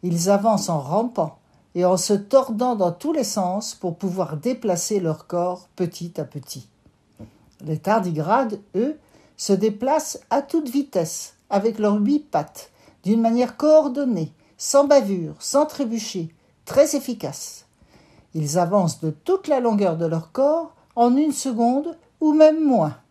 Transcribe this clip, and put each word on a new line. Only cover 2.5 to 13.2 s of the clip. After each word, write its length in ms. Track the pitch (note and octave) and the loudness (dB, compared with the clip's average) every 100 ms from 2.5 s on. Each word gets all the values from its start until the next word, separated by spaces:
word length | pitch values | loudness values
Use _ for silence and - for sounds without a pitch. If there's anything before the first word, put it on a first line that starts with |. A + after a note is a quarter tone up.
| G#3+ B3 A3+ | -2 -2 0
dans 160 | F3+ | -2
tous 220 | E3+ C#4+ | -2 -4
les 100 | D#4+ | -2
sens 520 | G#3+ - F3+ F#3+ A3+ - | -2 -2 -2 -4 -8 -8
pour 200 | F3+ E3 | -8 -6
pouvoir 400 | G3 F3+ E3 D3+ | -6 -4 -6 -4
déplacer 640 | A#3 B3+ A3 F3 - G#3 | -4 -4 -2 -4 -2 -2
leur 260 | E3+ D#3 - | -2 -4 -6
corps 440 | F3 F3 F3+ - - | -4 -4 -6 -12 -6
petit 420 | F3 - E3+ E3+ | -6 -6 -12 -10
à 60 | D3+ | -10
petit. 420 | D3 C3 C3+ - _ _ _ _ _ - _ _ _ | -12 -14 -18 -18 _ _ _ _ _ -20 _ _ _
Les 160 | D3+ D#3 | -8 -6
tardigrades, 840 | - A3 F3+ D#3 D3+ A3+ B3+ G#3 - F#3 | 0 0 0 -4 0 0 0 -6 -8 -4
eux, 220 | B3 D#4 _ _ _ _ | -4 -4 _ _ _ _
se 140 | - | 0
déplacent 680 | G3 G#3+ G#3 B3+ D#4 D4+ - _ | 2 2 -2 0 0 -2 -14 _
à 120 | A#3+ | -2
toute 280 | C#4+ E4+ D4 | 0 -4 -2
vitesse, 680 | C4 C#4+ F#3+ E3 - - _ _ | -4 -2 -4 -4 -6 -14 _ _
avec 300 | G3+ G#3+ G#3+ | -2 0 0
leurs 160 | G#3 G#3 | 0 2
huit 240 | G#3 D4 | 2 0
pattes, 520 | - E3+ D#3+ - - _ _ _ | -2 -6 -6 -14 -20 _ _ _
d'une 180 | F3+ A3+ | -2 2